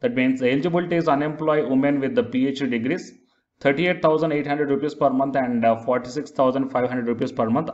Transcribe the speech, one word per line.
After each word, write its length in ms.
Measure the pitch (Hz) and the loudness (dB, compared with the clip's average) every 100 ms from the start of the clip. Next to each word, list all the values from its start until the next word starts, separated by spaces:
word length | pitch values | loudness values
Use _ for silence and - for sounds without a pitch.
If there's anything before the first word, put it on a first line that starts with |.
That 140 | 123 120 | -2 0
means 260 | 131 131 | 0 2
the 100 | 127 | 0
eligibility 460 | 139 170 170 175 170 | 0 0 0 0 0
is 100 | 160 | 2
unemployed 600 | 139 151 147 156 151 127 | 2 0 -2 0 0 2
women 320 | 131 139 143 | 2 2 0
with 120 | 135 | 0
the 100 | 120 | 0
P 220 | 113 127 135 | 0 0 0
H 140 | 135 | 0
D 80 | 135 | -2
degrees, 460 | 120 120 175 - - _ _ _ _ | -2 -2 -4 -6 -18 _ _ _ _
thirty-eight 400 | - 143 175 170 | 0 2 0 2
thousand 320 | 160 156 160 | 2 2 2
eight 120 | 147 143 | 0 -2
hundred 240 | 143 143 | -2 0
rupees 240 | 135 147 | 0 -2
per 160 | - 139 | 0 0
month 280 | 131 139 135 | 2 0 0
and, 260 | 127 120 | 0 2
uh, 140 | 113 113 | 2 2
forty-six 520 | - 123 120 139 143 | 0 -2 -2 -8 -6
thousand 380 | - 131 131 135 | 0 2 2 -2
five 200 | 127 123 | -2 -2
hundred 180 | 127 117 | -2 -2
rupees 240 | 117 131 | -2 -2
per 180 | - 113 | -2 0
month 200 | 123 160 | 0 -2